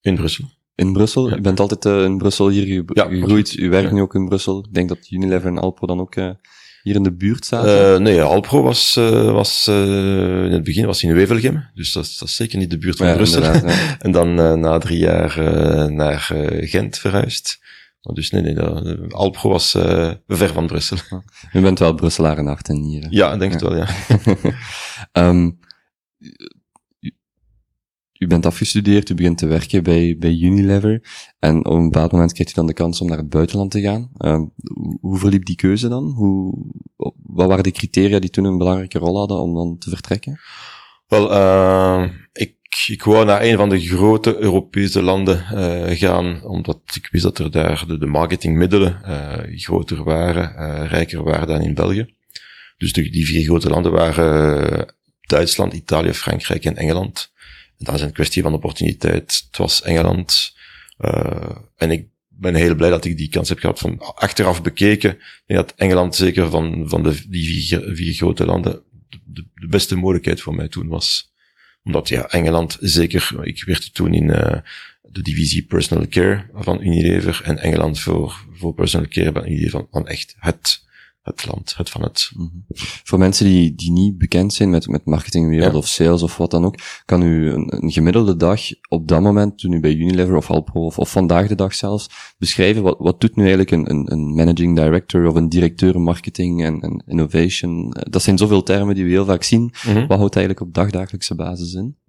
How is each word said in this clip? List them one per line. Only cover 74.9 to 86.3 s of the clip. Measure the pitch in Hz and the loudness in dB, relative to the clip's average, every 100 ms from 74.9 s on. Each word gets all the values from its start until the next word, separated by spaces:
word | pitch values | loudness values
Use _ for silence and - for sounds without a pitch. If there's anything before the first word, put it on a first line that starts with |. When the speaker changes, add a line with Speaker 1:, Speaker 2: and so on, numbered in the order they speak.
| _ | _
Speaker 1:
de | _ - | _ -10
divisie | 78 76 78 80 - | -6 -2 -2 -2 -2
personal | 87 - 82 80 | -2 0 -2 -2
care | - 90 101 101 | 2 2 0 -6
van | - - 90 | -10 -6 -4
Unilever | 98 85 85 90 90 85 | 0 2 2 2 0 -4
en | 80 76 | -4 -4
Engeland | 82 80 78 76 | 0 0 0 -4
voor, | - 82 71 - - | -4 -2 -4 -8 -20
voor | 85 85 | -8 -8
personal | 82 - 85 80 | -2 -2 -2 -4
care | - 85 | -4 -4
van | 78 - | -4 -4
Unilever | 76 78 | -4 -4
van, | - - | -6 -8
van | - 78 | -8 -8
echt | 78 - - | -10 -12 -10
het, | 87 - - - _ _ _ _ | -6 -6 -4 -6 _ _ _ _
het | - - - | -14 -12 -8
land, | - - - | -10 -10 -10
het | 82 | -10
van | - | -6
het. | - - - | -8 -6 -8
Speaker 2:
Mhm. | - 85 85 98 - - - | -6 -10 -10 -16 -14 -12 -14
Voor | - 95 | -2 4
mensen | 92 98 101 | 4 4 4
die, | 92 85 | 6 4
die | 71 82 | 0 0
niet | 87 98 95 | 2 2 2
bekend | 90 87 98 | 0 2 0
zijn | - 101 | 2 2
met, | 85 - | 2 0
met | 78 | -4
marketingwereld | - 78 - 87 82 80 87 | 0 -2 0 0 2 4 2
Speaker 1:
Ja. | 76 | 2
Speaker 2:
of | 73 | -2
sales | - 82 85 | 2 4 4
of | 82 | 0